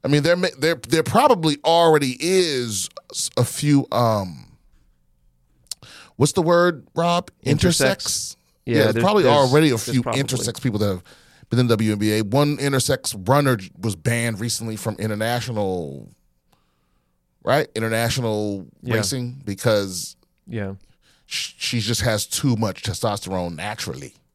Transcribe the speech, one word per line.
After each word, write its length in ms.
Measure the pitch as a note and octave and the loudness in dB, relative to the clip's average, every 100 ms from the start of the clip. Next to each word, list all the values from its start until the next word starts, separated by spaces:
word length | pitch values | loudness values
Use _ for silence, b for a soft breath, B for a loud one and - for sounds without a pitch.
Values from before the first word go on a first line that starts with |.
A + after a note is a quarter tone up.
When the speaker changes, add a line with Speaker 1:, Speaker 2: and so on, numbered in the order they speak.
Speaker 1:
I 40 | C3+ | 2
mean, 160 | D3 | 2
there 120 | D3 F3 | 2 0
may, 140 | F3+ C#3 | 0 -2
there, 180 | D3+ D#3 | -2 -2
there 280 | - D#3+ | 0 0
probably 540 | D#3+ - C#4+ A3 D#3+ D3 - | 2 4 4 4 2 0 2
already 500 | E3+ E3+ D3+ C#3 B2 | 4 6 4 2 -2
is 720 | E3 F#3 F3 C3+ A#2+ G2 F2 - _ | 0 2 2 -2 -4 -6 -8 -12 _
s-, 180 | - - - | -8 -6 0
a 60 | |
few, 420 | A#2+ - D3 C#3+ - | -2 0 2 2 2
um, 640 | A#2 A#2+ G#2+ F#2 C#2+ - _ _ _ _ _ _ _ _ _ _ _ _ - B B B - | 0 2 0 -4 -10 -20 _ _ _ _ _ _ _ _ _ _ _ _ -18 B B B 0
what's 160 | D3 | 0
the 80 | - | 2
word, 460 | E3 E3+ F3 D#3 - - | 2 4 4 0 -8 -4
Rob? 340 | E3+ F3 - _ - | 0 0 -4 _ -2
Speaker 2:
Intersex? 500 | C#3+ F3+ E3 C3+ - | 2 2 4 2 0
Speaker 1:
Intersex? 380 | - - - - _ _ - | -4 -6 -8 -14 _ _ -2
Speaker 2:
Yeah, 100 | A#2 | 2
Speaker 1:
Yeah, 60 | |
there's 100 | A2 A2 | 2 4
Speaker 2:
there's, 80 | |
Speaker 1:
probably 200 | F#3 G#3 | 2 4
Speaker 2:
there's, 120 | E3+ D3 | 4 4
Speaker 1:
already 320 | C3 C#3+ D#3+ | 4 4 4
a 20 | |
Speaker 2:
there's 180 | A#2 - | 2 0
Speaker 1:
few 120 | B2+ | -2
Speaker 2:
probably. 200 | A#2+ A#2+ | 0 -2
Speaker 1:
intersex 380 | C3 C3 A#2+ - | -2 -4 -4 -4
people 180 | C3 G2+ | -4 0
that 80 | G#2 | -2
have 160 | F#2 - b b b _ | -2 -8 b b b _
been 100 | A#2 | 0
in 80 | B2 | 2
the 60 | |
W 180 | A2 A2 | 2 2
N 60 | G#2 | 0
B 160 | G#2+ | 0
A. 80 | G#2+ | 0
One 340 | G#2+ C3 D3 D3 | 2 2 2 0
intersex 580 | C#3 C3+ - C3 - G#2 F#2 | -2 -2 0 -2 -4 -8 2
runner 300 | C#3+ C#3 A#2 | 4 4 0
j-, 120 | F#2+ - | -4 -8
was 180 | A2 F2+ | -6 -4
banned 420 | D#2 A#2 A#2 G#2+ | -2 -2 -2 -4
recently 360 | A#2 - A2+ A2 | -6 -6 -8 -8
from 180 | A2+ G#2+ | -8 -6
international, 1120 | A2 G#2 A2 A#2+ A#2+ A2+ G2 F2+ D2+ C#2 G1+ _ _ _ _ _ _ _ _ _ _ _ _ _ | -6 -4 -2 -4 -4 -4 -4 -4 -8 -12 -18 _ _ _ _ _ _ _ _ _ _ _ _ _
right? 240 | - A#2+ A#2 A2 | 0 0 0 -4
International 880 | A2+ A2+ A#2 C3 A#2+ G#2+ G#2+ G2 F2+ _ | -2 0 0 -2 -2 -2 -2 -6 -10 _
Speaker 2:
Yeah. 140 | - A2+ | -4 -2
Speaker 1:
racing 460 | G2 C3 B2 C3 | -2 -4 -6 -10
because 720 | C3+ G2 A#2+ G#2+ G2 F2+ - - _ _ - | -10 -2 2 2 0 -8 -12 -16 _ _ -12
Speaker 2:
Yeah. 280 | A#2 G2 G2 _ _ _ _ _ | -8 -8 -10 _ _ _ _ _
Speaker 1:
sh-, 280 | - - - | -8 -8 -8
she 220 | - A#2+ | -4 -4
just 200 | G#2 A#2+ | -2 -2
has 240 | B2 G#2+ - | 0 -2 -4
too 300 | - C#3+ A2+ | -2 0 0
much 280 | A2 F2+ | -2 -4
testosterone 720 | - - A#2 G2+ - F#2 F2 D#2+ | -8 -4 -4 -4 -4 -6 -6 -8
naturally. 580 | G2+ G#2+ - C2 C2+ _ _ | -10 -8 -10 -10 -14 _ _